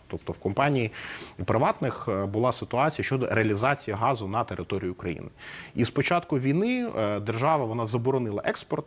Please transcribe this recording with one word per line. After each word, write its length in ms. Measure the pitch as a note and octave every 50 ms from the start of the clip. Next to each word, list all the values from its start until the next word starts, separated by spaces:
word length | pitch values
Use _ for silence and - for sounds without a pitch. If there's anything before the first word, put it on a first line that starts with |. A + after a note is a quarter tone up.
| -
Тобто 260 | - - E2+ - - E2+
в 60 | -
компанії 540 | - G2+ G2 - C#3 D3 C#3+ C3 A#2 A2 - - - - - - - - - - F#2+
приватних, 640 | - G#2+ A2+ C3+ F#3+ A3 - - B2+ A2+ - - -
е, 160 | G#2 F#2+ G2
була 280 | G2 G2+ G#2+ A#2 B2+ A#2
ситуація 520 | - - - - A#2+ C#3 D#3 D3+ - C3
щодо 220 | - C3+ C3 B2
реалізації 720 | - - A2 A2 G#2+ G#2 G2 A2+ C3+ C#3+ - - - G#2
газу 320 | G2+ A2+ C3 C#3 A2 G#2+ F#2+
на 160 | G2+ A2+ A#2
території 460 | - G#2 F2+ F2 - G#2 F#2+ F#2 F2+
України. 380 | F2+ - - F2+ E2 - - - - - - - - - - - -
І 100 | - A#2+
з 60 | -
початку 480 | - C#3+ C#3+ - F3 F3 E3+ - D#3 C3+
війни, 520 | B2+ C3+ C#3 E3+ G#3 A#3 B3+ B3+ A#3+ A#3 - -
е, 220 | A2 G#2 G#2 G2+
держава, 440 | G#2 G#2+ A2 A2+ B2+ D3+ D#3+ D3+ C3
вона 220 | A2 A2+ A#2+ A#2
заборонила 560 | A2 A2 B2 A#2 C3 C3+ C3 B2 A2 G2+ G#2 -
експорт, 420 | - A3+ - - - - C#3 -